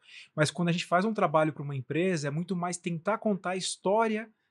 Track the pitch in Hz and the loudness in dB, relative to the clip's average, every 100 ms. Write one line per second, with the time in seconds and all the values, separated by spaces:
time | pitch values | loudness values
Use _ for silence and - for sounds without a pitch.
0 | - - - - 151 - 175 170 - 175 | -18 -20 -6 0 0 2 0 0 2 2
1 | 214 214 175 156 156 139 143 139 - 156 | 2 2 2 4 2 0 -6 -6 -4 0
2 | 185 170 143 151 175 180 175 175 185 165 | 0 0 -2 -4 -4 -4 -4 -4 -6 -4
3 | 202 220 214 190 180 190 - - 185 214 | -2 -2 0 -2 -2 -4 -6 -4 2 2
4 | 226 214 226 _ _ | 2 0 -6 _ _